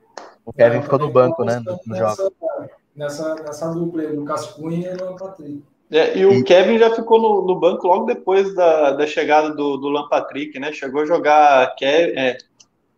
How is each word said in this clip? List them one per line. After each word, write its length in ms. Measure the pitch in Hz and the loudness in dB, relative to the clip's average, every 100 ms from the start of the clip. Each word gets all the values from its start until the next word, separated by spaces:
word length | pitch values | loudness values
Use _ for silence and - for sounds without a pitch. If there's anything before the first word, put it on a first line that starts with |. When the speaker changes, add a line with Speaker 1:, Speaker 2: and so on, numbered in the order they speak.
| _ - - _ | _ -20 -20 _
Speaker 1:
O 80 | - | -18
Kevin 240 | 117 117 117 | 2 2 2
Speaker 2:
É, 20 | |
eu 40 | |
Speaker 1:
ficou 160 | - 139 | 0 -2
no 140 | 147 | 2
Speaker 2:
também 160 | 123 127 | 2 2
tô 0 | |
Speaker 1:
banco, 160 | - | 0
né, 100 | 113 120 | -2 -4
Speaker 2:
apostando 240 | 113 - 220 | -6 -10 -8
Speaker 1:
no 100 | 185 | -4
jogo. 120 | - | -4
Speaker 2:
nessa, 220 | - 190 - - - - - _ | -2 -6 -6 -8 -8 -12 -18 _
nessa, 400 | 147 147 143 156 156 | -12 -10 -8 -8 -8
nessa 320 | 151 147 165 | -10 -10 -8
dupla 280 | 165 170 165 | -6 -6 -6
aí, 120 | 151 | -6
Lucas 320 | 151 147 147 - | -6 -6 -8 -10
Cunha 460 | - 160 170 180 | -12 -8 -6 -6
e 20 | |
Luan 220 | 180 185 180 | -10 -12 -12
Patrick. 480 | 190 - 147 143 - _ _ | -16 -16 -16 -16 -18 _ _
Speaker 3:
É, 260 | 151 156 190 | 2 2 4
e 80 | |
o 80 | 196 | 4
Speaker 1:
E 100 | - | 4
Speaker 3:
Kevin 340 | - 180 214 226 | 6 6 6 4
já 160 | 226 | 4
ficou 260 | 226 226 226 | 2 2 2
no, 260 | 226 202 180 | 4 0 0
no 120 | 175 | 0
banco 280 | 165 - 180 | 0 0 0
logo 180 | 196 | 0
depois 500 | 226 240 - 190 196 | 0 -6 0 0 0
da, 380 | 175 175 156 143 | 2 2 4 2
da 140 | 139 147 | 0 -2
chegada 440 | - 151 151 156 | -2 2 2 2
do, 260 | 147 143 135 | -4 -6 -4
do 120 | 139 | -4
Luan 200 | 143 143 | -6 -2
Patrick, 500 | 165 170 135 151 139 | -4 -4 -10 -12 -10
né? 140 | 147 | -10
Chegou 300 | 156 135 135 | -10 -8 -4
a 40 | 151 | -2
jogar 680 | 170 147 151 147 135 127 | 0 4 6 6 6 2
Ke-, 400 | - 135 151 170 135 | 0 0 2 0 0
é, 220 | 131 120 - _ - _ _ | -4 -4 -12 _ -20 _ _